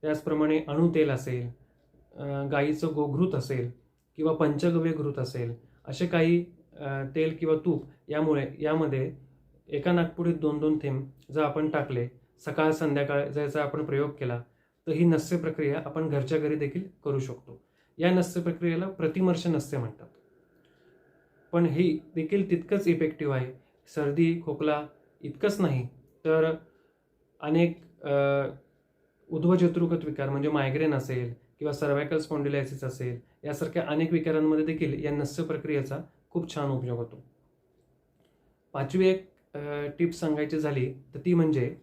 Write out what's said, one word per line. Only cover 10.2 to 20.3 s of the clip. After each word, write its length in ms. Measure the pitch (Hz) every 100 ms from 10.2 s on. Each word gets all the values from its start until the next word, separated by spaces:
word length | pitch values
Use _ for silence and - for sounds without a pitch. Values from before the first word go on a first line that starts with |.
| 170 165
दोन 220 | 151 147
दोन 220 | 156 151
थेंब 260 | 143 131 139 - _
जर 120 | 143
आपण 260 | 151 147 156
टाकले, 380 | 156 139 123 120 - _ _ -
सकाळ 260 | 139 156
संध्याकाळ 560 | 156 156 143 139 143 139
जर 140 | 143
याचा 220 | 147 151
आपण 220 | 143 151 151
प्रयोग 240 | 139 147
केला, 340 | 147 127 120 120 _ _ _ -
तर 40 |
ही 140 | 156 170
नस्य 320 | 160 156 175
प्रक्रिया 440 | 160 156 147 147 151
आपण 240 | 160 156
घरच्या 300 | 143 131 156
घरी 160 | 151 151
देखील 280 | 143 180 190 - 147
करू 140 | 139
शकतो. 440 | 127 120 - 117 _ _ _ -
या 140 | 175
नस्य 300 | 185 175 180
प्रक्रियेला 460 | 170 165 175 165 190
प्रतिमर्श 600 | 190 160 185 185 165 175
नस्य 300 | 156 - 139
म्हणतात, 300 | 113 - - _ _